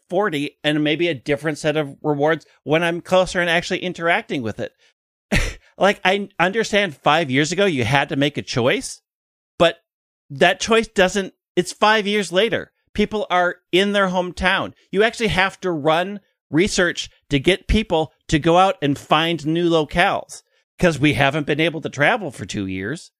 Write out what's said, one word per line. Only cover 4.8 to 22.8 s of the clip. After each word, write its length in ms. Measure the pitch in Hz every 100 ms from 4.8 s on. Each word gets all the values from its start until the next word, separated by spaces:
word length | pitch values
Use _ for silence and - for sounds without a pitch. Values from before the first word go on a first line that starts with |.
| _ _ _ _ _
<laughs> 240 | 202 - - _ _
Like, 240 | 190 196
I 240 | 185 202 196 _
understand 600 | 180 220 214 208 202 139
five 340 | 151 147 170
years 220 | 131 151
ago 120 | 180 202
you 200 | 143 113
had 240 | 139 147
to 80 | 143
make 200 | 143 143
a 40 |
choice, 580 | 101 - 120 208 - - _ _ _ _ _ _
but 200 | 165 - _ _ _ _ _
that 300 | 135 175 190
choice 300 | - 226 226
doesn't, 440 | - 180 202 190 - _ -
it's 160 | 175
five 340 | - 214 220 202
years 280 | 208 190
later. 400 | 180 226 143 80 _ _
People 320 | - 208 214 -
are 300 | 180 180 - _
in 220 | 170 202
their 160 | 202 196
hometown. 640 | 185 180 175 185 190 110 - _
You 120 | 185
actually 260 | 220 - 220
have 280 | 165 190 -
to 100 | 185
run 480 | 165 147 160 185 202 - _ _
research 580 | 143 202 - 175 - - _ _
to 100 | 143
get 300 | 135 190 -
people 420 | 214 220 160 156 _ _
to 120 | 156
go 180 | 160 170
out 180 | 190 185
and 160 | 143 139
find 460 | - 156 165 170 151
new 220 | 165 175
locales 720 | 165 151 175 190 131 - - _ _ _ _
'cause 220 | 180 147
we 140 | 147
haven't 340 | 113 139 156 143
been 140 | 147
able 180 | 165 151
to 100 | 139
travel 400 | - 147 233 180
for 160 | - 98
two 220 | 107 95
years. 440 | 95